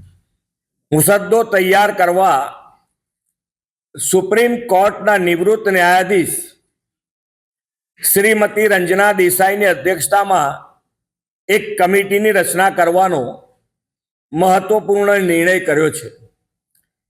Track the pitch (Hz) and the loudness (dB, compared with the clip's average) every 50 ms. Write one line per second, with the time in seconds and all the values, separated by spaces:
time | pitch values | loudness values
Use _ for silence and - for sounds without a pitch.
0 | - - _ _ _ _ _ _ _ _ _ _ _ _ _ _ _ - 147 151 | -20 -20 _ _ _ _ _ _ _ _ _ _ _ _ _ _ _ -2 -2 0
1 | 160 175 202 202 180 180 220 226 226 226 202 190 180 185 190 196 208 208 202 185 | 2 2 2 0 0 0 0 0 0 0 0 -2 0 2 2 2 2 0 0 0
2 | 180 175 175 185 190 185 156 131 139 - - - - - _ _ _ _ _ _ | 0 0 2 2 2 2 2 0 -2 -6 -10 -18 -20 -20 _ _ _ _ _ _
3 | _ _ _ _ _ _ _ _ _ _ _ _ _ _ _ _ _ _ - - | _ _ _ _ _ _ _ _ _ _ _ _ _ _ _ _ _ _ -16 -10
4 | - - 180 190 190 190 208 226 240 240 240 233 - - 190 185 196 214 202 - | -6 -2 0 0 0 0 0 0 2 0 0 -4 -4 -2 0 2 2 0 -2 -2
5 | 185 208 208 196 180 175 175 165 180 202 220 220 220 202 190 180 175 175 180 185 | -2 0 0 0 0 0 0 0 0 0 0 0 0 -2 0 2 2 2 2 2
6 | 185 175 208 185 151 131 - - - - _ _ _ _ _ _ _ _ _ _ | 2 0 0 0 0 -2 -4 -10 -12 -14 _ _ _ _ _ _ _ _ _ _
7 | _ _ _ _ _ _ _ _ _ _ _ _ _ _ _ _ _ _ _ _ | _ _ _ _ _ _ _ _ _ _ _ _ _ _ _ _ _ _ _ _
8 | - - - 196 196 220 220 214 208 202 208 208 214 214 202 185 180 170 185 190 | -6 -2 0 0 2 2 2 2 0 -2 0 0 0 2 2 0 0 0 0 2
9 | 202 208 202 190 180 175 175 - 185 190 202 208 208 190 - - - 180 185 160 | 2 0 2 2 0 0 2 2 0 0 0 0 0 0 0 0 -2 -4 -4 -2
10 | 135 - 196 202 196 196 190 170 147 139 147 - - - _ _ _ _ _ _ | -4 -2 0 0 0 2 0 0 0 -2 -6 -8 -14 -20 _ _ _ _ _ _
11 | _ _ _ _ _ _ _ _ _ - 196 214 202 208 208 208 180 180 196 196 | _ _ _ _ _ _ _ _ _ -2 -2 -2 -2 -4 -4 -2 0 2 2 0
12 | 190 196 202 202 214 214 202 196 170 175 170 175 190 196 190 190 170 170 170 185 | 0 0 -2 0 0 2 2 0 0 -2 0 0 0 0 2 0 0 2 2 2
13 | 190 185 175 143 123 127 - - - _ _ _ _ _ _ _ _ _ _ _ | 0 0 0 -2 -4 -6 -10 -14 -20 _ _ _ _ _ _ _ _ _ _ _
14 | _ _ _ _ _ - 135 160 180 190 185 190 190 190 214 214 - 185 202 202 | _ _ _ _ _ -10 -4 0 2 2 2 2 0 0 -2 -2 0 0 -2 0
15 | 202 202 202 202 190 175 170 165 165 180 185 185 185 180 147 151 160 151 - - | 2 0 0 0 0 0 0 0 0 0 0 0 0 -2 0 0 0 -2 -2 -6
16 | - - - _ - _ _ _ _ _ _ _ _ _ _ _ _ _ _ _ | -14 -16 -20 _ -20 _ _ _ _ _ _ _ _ _ _ _ _ _ _ _
17 | _ _ | _ _